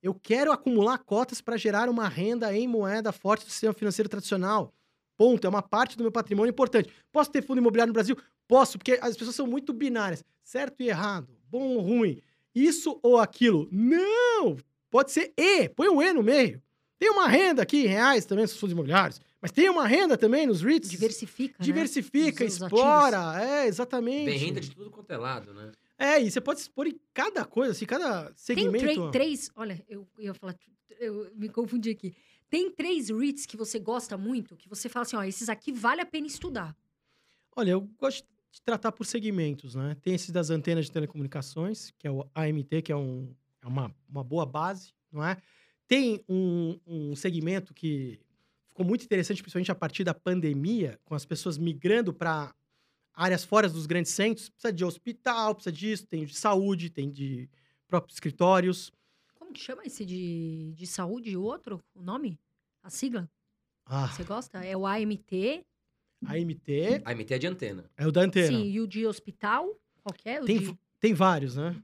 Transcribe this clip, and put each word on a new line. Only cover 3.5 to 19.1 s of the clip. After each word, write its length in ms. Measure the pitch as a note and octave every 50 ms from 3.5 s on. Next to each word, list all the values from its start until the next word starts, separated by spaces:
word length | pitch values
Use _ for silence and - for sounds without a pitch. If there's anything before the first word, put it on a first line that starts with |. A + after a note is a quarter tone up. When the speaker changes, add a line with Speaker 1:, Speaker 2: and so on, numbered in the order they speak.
Speaker 1:
sistema 220 | - - - A3 G#3
financeiro 340 | - A3 G#3 F#3 - G#3+ G3+
tradicional. 640 | - G3+ F#3+ - G#3 F#3+ F#3 F#3+ G#3+ G#3+ D#3 A#2 _ _ _ _ _ _ _ _ _
Ponto. 300 | _ G#3 B3 B3 G3+ -
É 40 | F#3
uma 120 | F#3+ G#3 G3
parte 340 | - - G#3+ B3+ B3+ -
do 60 | A3+ A#3
meu 80 | A3+ A3
patrimônio 380 | A#3 A3 - G#3 G3 G#3+ A#3+
importante. 400 | A#3+ - C4 A#3+ - A3+ - - - - _ _ _
Posso 180 | D4+ D4 C#4+
ter 120 | - C#4+ C4+
fundo 160 | - C4 B3+
imobiliário 320 | A#3+ A#3 G#3 A3+ A#3 A#3
no 40 | A3+
Brasil? 220 | A3+ G#3 G3+ C4 - - _ _ _ _ _
Posso, 300 | A#3+ C4 C4 B3+ - G3
porque 200 | - - B3+ B3 B3
as 140 | A#3+ A3+
pessoas 200 | - A#3 A#3 A#3+
são 100 | - C#4
muito 260 | B3 A#3+ C#4+ C#4 C#4+ C4+
binárias. 520 | A3+ D4 C4+ A#3+ A3+ G#3 G3 E3+ C#3 - _ _ _ _
Certo 380 | - - B3 C#4+ B3+ - _
e 80 | B3+ A#3+
errado. 400 | G3+ D#3 G3 G#3 G3+ F3+ C3 B2 - _ _
Bom 320 | B2+ D#3+ B3 C4+ C4+ B3+
ou 40 | A#3
ruim. 400 | F#3+ F3 A#3 A#3+ A3+ F#3+ C#3 - _ _ _ _ _ _ _
Isso 440 | A#3+ C4+ E4+ D4+ E4+ - E4 C#4 - -
ou 160 | A#3+ B3 A#3
aquilo. 500 | A3 F#3 - - B3 A#3 G3+ D#3 D3+ -
Não! 880 | F3+ F#3+ A3+ B3 D#4 E4+ F#4 G4+ G#4+ A#4 B4 B4 A#4 A4 F4 G#3+ D3+ C3 - _ _ _ _ _
Pode 220 | - A#3+ C#4 C4+ -
ser 200 | D#4 - - _
e. 320 | - D4+ F#4+ G4+ F4+ A3+ -
Põe 200 | - - D4 G4+
um 140 | F#4 C#4 D4+
e 100 | F#4+ F#4
no 100 | D4 G#3+
meio. 380 | G#3+ C4+ D4 B3+ G3+ A2+ B2+ _ _ _ _ _ _ _ _
Tem 120 | - A4
uma 180 | G#4+ G4+ F#4 C#4
renda 340 | A3+ D4 F#4+ F#4 E4 C4 -
aqui 220 | - - D4 C4+
em 20 |
reais 380 | G3+ F#3+ G#3 A#3 C4+ C#4 A3+ F3+
também, 160 | - G3 G3+ A3
nos 120 | G#3 A3
fundos 160 | - - G3 F3
imobiliários. 480 | E3+ D3+ C3+ D#3+ G3 F#3+ D#3+